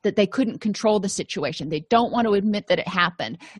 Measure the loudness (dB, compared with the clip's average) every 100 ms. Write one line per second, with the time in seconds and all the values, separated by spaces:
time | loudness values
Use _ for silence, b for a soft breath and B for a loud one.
0 | -2 2 2 2 -2 -2 -4 0 2 2
1 | 0 -4 -6 -4 -4 -4 -4 -4 2 2
2 | 2 0 2 2 2 -2 0 0 0 0
3 | 0 0 -8 -10 B B